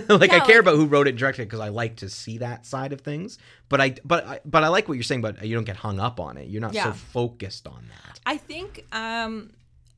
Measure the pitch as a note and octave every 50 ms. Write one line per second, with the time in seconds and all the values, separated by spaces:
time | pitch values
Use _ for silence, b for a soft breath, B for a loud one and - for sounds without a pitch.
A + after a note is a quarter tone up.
0 | G#3+ - G#3 F3+ E3+ F#3 F3+ F3 - G3+ A3+ A#3 G#3+ F3+ D#3 D3 D#3 D3 C#3+ C#3+
1 | C#3+ C#3 B2 A2+ C3 C3+ C3 - A2+ G#2+ A2+ A2 A2 G#2 G#2 A2+ A#2 A#2 A#2 -
2 | G2 F#2+ - - - - A2+ A2+ A#2+ A#2+ A#2+ - - - - C3 C3+ C#3 C#3 C3
3 | - - D3 D3+ F3+ B3 - - b b b b b - C#3 C3+ C3+ C3+ C3 -
4 | - C#3 E3+ E3 - - C#3 - - D3+ B2+ D#3+ D#3 D#3 E3+ G3+ G#3 F#3 D3+ B2
5 | A#2 - C#3 B2+ A2+ G#2+ G#2 - G#2 A2 A2+ A#2 A2 A2+ F#2+ - - G#2+ G2+ F#2+
6 | G2+ A#2 A#2 - E2+ C#2+ B1 C#2 C#2+ - G2 G#2+ G#2 A2 G2+ - - A2+ G2 F#2+
7 | - - - B2 A#2+ A#2+ A#2+ - G2 F#2+ - - - - C2+ A#1 A1+ A1 - -
8 | - - - - - B3 D4 C#4+ - - D4+ E4 F#4 G4+ - - - - A3+ A3
9 | A3+ A3+ A3+ A#3 A3+ A3 A3 A3 G#3 G#3+ _ _ _ _ _ _ _ _ _